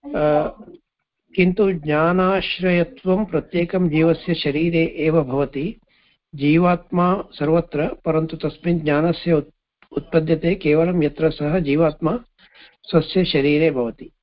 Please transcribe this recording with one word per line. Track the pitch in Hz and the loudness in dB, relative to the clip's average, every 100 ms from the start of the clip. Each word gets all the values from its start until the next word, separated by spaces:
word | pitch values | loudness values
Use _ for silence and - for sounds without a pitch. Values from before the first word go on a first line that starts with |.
| 285 | -8
अ, | 285 151 151 - - - - _ _ _ _ _ - | -2 2 2 -2 -8 -20 -20 _ _ _ _ _ 0
किन्तु | 185 180 196 | 2 4 0
ज्ञानाश्रयत्वं | 180 151 151 160 185 185 190 175 - 180 175 165 - 185 185 220 | 0 -2 0 2 2 2 0 -2 -4 0 0 0 -4 -2 -2 0
प्रत्येकं | 156 - 175 170 185 180 | -4 -4 -4 -2 0 0
जीवस्य | 151 165 165 - 165 | 2 2 2 -2 -4
शरीरे | 151 143 170 165 165 - | -2 -2 0 0 0 0
एव | 156 160 | 0 0
भवति। | 139 135 139 139 165 233 _ _ _ _ _ 143 | 0 -2 -2 -4 -8 -8 _ _ _ _ _ -4
जीवात्मा | 143 160 175 175 - 180 180 196 - | 2 4 4 0 -2 0 2 0 -4
सर्वत्र, | - 147 165 165 143 160 | -6 0 0 0 -4 -4
परन्तु | - - 156 160 165 | -4 -2 -2 -2 -6
तस्मिन् | 156 - 175 170 | -8 -6 -2 -2
ज्ञानस्य | 151 147 165 170 - | 0 0 0 -2 0
उत्-, | 160 147 _ _ _ _ | 0 0 _ _ _ _
उत्पद्यते | - - 165 156 165 170 170 | -10 -2 -2 0 0 0 -2
केवलं | 156 151 170 180 | 2 2 2 0
यत्र | 147 143 160 | -2 0 -2
सः | - 147 180 | -2 -2 -2
जीवात्मा | 151 143 165 151 160 240 - _ - - - _ | 0 2 0 0 -4 -4 -8 _ -20 -20 -20 _
स्वस्य | - 165 156 185 175 | 0 0 2 0 0
शरीरे | 151 139 147 160 | 2 2 2 2
भवति। | 135 117 - - _ | 0 -4 -6 -20 _